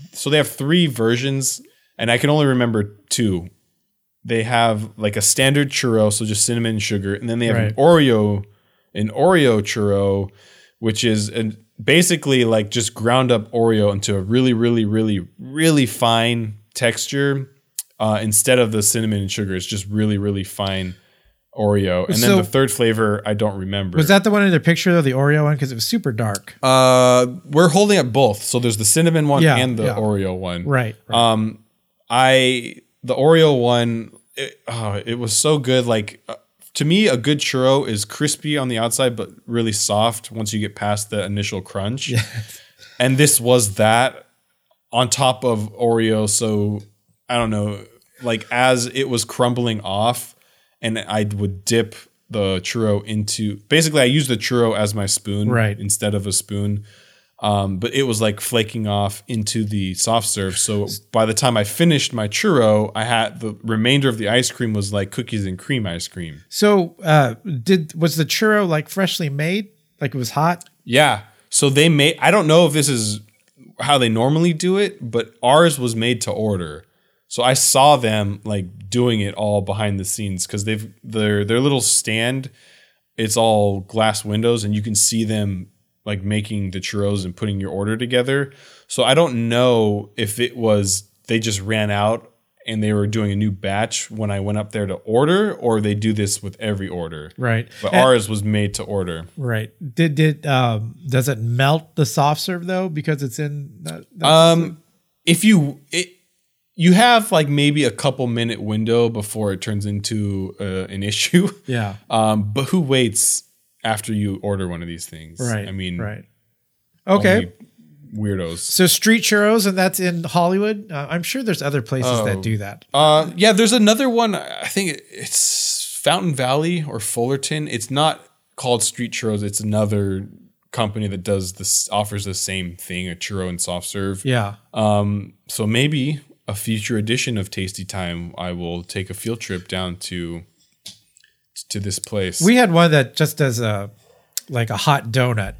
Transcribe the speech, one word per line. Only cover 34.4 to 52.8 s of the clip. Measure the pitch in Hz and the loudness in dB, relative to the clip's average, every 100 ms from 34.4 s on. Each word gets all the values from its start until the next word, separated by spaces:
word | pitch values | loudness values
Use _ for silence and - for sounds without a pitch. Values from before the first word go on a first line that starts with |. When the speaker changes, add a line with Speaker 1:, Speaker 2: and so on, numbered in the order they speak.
| 135 - - | -12 -12 -10
Speaker 1:
oh, | 117 110 101 | -8 -6 -6
it | - | -6
was | 120 113 | -6 -2
so | 110 151 151 | 0 2 2
good. | 127 131 120 | 2 2 2
Like, | 110 104 - - | 0 -2 -10 -16
uh, | - _ _ - | -16 _ _ -12
to | - | -4
me, | 151 185 214 | 0 2 4
a | 123 | 2
good | 113 147 | 0 0
churro | - 131 131 139 127 | 0 0 4 2 2
is | 107 | -4
crispy | 104 - 147 - 151 147 | -6 -4 -4 -2 -4 -2
on | 127 | -2
the | 113 | -2
outside, | 117 113 131 | -2 0 0
but | 117 95 - - | -2 -8 -14 -6
really | 117 113 | -2 0
soft | 104 - 104 113 - - | -2 0 2 2 0 -8
once | 113 107 | -8 -6
you | 107 | -4
get | 107 | -6
past | - 104 104 - | -4 -4 -4 -4
the | 104 | -4
initial | 95 101 101 101 | -4 -4 -4 -6
crunch. | - 98 98 131 - | -8 -8 -6 -6 -4
Speaker 2:
Yeah. | 120 107 117 107 - - _ - - | -4 -4 -8 -14 -16 -20 _ -14 -2
Speaker 1:
And | 127 131 | 0 4
this | 151 - | 4 2
was | 120 127 104 98 | 4 4 2 2
that | 110 117 127 - - _ _ _ _ _ _ | 4 4 2 -2 -18 _ _ _ _ _ _
on | 117 123 | -2 0
top | - 131 127 | 0 0 0
of | 127 110 107 | 0 -2 -4
Oreo. | 104 120 113 110 107 107 | -2 0 2 2 0 0
So | - 113 104 104 104 - _ _ _ - | -2 -2 0 -2 -4 -8 _ _ _ -4
I | 120 | -2
don't | 110 | -2
know, | 107 104 101 - _ _ - | -2 -4 -6 -14 _ _ -10
like, | 123 113 - | -4 -4 -2
as | 120 127 127 120 | 2 2 2 0
it | 131 135 | -4 -2
was | 117 | -4
crumbling | 104 - 123 123 120 110 | -4 -2 0 0 -2 -4
off, | 95 98 113 120 - _ _ _ _ _ | -4 -2 0 -2 -6 _ _ _ _ _
and | 117 110 | -6 -4
I | 92 107 | -4 -2
would | 104 101 101 95 | -2 -2 -4 -6
dip | - 117 110 - - _ - | 0 0 0 -6 -20 _ -10
the | 110 98 95 | -4 -2 -2
churro | - 120 | -4 -2